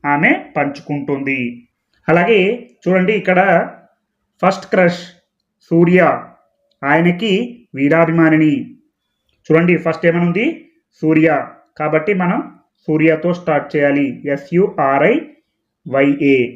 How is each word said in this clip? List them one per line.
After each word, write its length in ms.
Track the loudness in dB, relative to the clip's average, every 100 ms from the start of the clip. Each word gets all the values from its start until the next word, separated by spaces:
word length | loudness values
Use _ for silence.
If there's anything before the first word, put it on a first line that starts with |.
| -2
ఆమె 180 | 0 2 0 -4 -4
పంచుకుంటుంది. 840 | -4 -6 -8 -8 -6 -6 -4 -4 -6 -10 _ _ _ _ 0
అలాగే 300 | 0 2 2 2 -2 -10 _
చూడండి, 300 | -2 0 0 -2
ఇక్కడ 180 | 0 2 4 2 0 -12 _ _ _ _ _ _
ఫస్ట్ 240 | -2 -2 -2
క్రష్ 280 | 2 2 0 -12 _ _ _ _ _ _
సూర్య, 300 | 2 4 4 2 0 -8 _ _ _ _ _ -2
ఆయనకి 400 | 2 2 0 -2 -2 -4 -12 _ -4
వీరాభిమానిని. 760 | 0 2 2 2 2 4 2 0 -6 -16 _ _ _ _ _ _ -2
చూడండి, 300 | 0 2 0 0
ఫస్ట్ 200 | -2 0
ఏమనుంది? 360 | 0 -2 0 -4 -6 -18 _ _ _
సూర్య, 280 | 0 2 2 0 -4 -16 _ -8
కాబట్టి 320 | -2 -2 -2 -2
మనం 160 | -2 -2 -6 -16 _ _ -4
సూర్యతో 420 | 0 2 0 -2 -4
స్టార్ట్ 280 | -2 -4 -2
చేయాలి. 340 | -2 0 0 -2 -6 -6
ఎస్ 160 | -8 -2 0
యు 80 | 0 0 0
ఆర్ 140 | 2 2
ఐ 20 | 0 -4 _ _ _ _ _ -6 0
వై 120 | 0 2 2
ఏ. 40 | 2 0